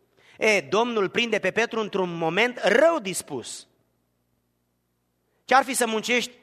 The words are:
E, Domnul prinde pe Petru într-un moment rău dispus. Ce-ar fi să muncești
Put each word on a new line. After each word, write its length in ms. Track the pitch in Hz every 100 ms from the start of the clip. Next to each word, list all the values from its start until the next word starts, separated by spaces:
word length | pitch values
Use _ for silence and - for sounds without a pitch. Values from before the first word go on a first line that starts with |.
| _ _ _ -
E, 220 | 220 202
Domnul 480 | 139 190 240 226 185
prinde 300 | 208 240 208
pe 120 | 185
Petru 300 | 185 233 220
într-un 360 | 208 190 180 170
moment 420 | 165 180 247 247
rău 360 | 185 220 320 330
dispus. 680 | 190 165 - 135 - - - _ _ _ _ _ _ _ _ _ _ _ _ _ _ _ _ _
Ce-ar 200 | - 254
fi 100 | 269
să 120 | 247 233
muncești 460 | 220 208 240 233 -